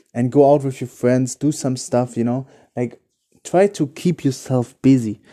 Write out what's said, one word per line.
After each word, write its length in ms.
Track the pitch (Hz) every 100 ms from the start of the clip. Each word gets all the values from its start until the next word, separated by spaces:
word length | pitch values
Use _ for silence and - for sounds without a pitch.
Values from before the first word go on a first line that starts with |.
| _
and 180 | 117 123
go 200 | 139 139
out 120 | 147
with 160 | 135 131
your 80 | 123
friends, 480 | - 123 127 127 -
do 160 | 143
some 240 | 151 135 127
stuff, 400 | - 120 123 120
you 80 |
know, 220 | 117 127 135 _ _
like, 240 | - 123 - _ _ _ _
try 220 | - - 202
to 200 | - 143
keep 360 | - 180 165
yourself 500 | 143 131 - 127 120 _
busy, 400 | 131 135 113 101 _